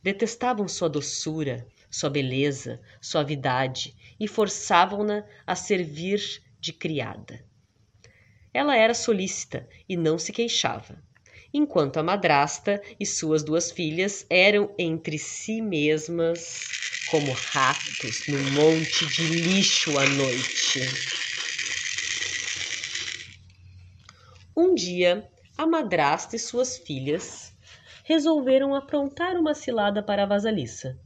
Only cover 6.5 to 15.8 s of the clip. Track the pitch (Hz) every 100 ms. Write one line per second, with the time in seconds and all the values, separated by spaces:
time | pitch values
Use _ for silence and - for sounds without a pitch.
6.5 | _ - - 165 147 107 107 - - -
7.5 | _ _ _ _ _ - _ _ _ -
8.5 | 247 294 254 220 233 - 202 190 - -
9.5 | 160 - - - 180 160 165 - 208 233
10.5 | - - - - - _ _ _ - -
11.5 | 285 294 - 139 156 160 196 180 143 143
12.5 | - - 202 - - - - 160 156 143
13.5 | 160 170 - 160 160 196 196 - 180 190
14.5 | 208 202 - 170 160 160 151 - - -
15.5 | 220 220 165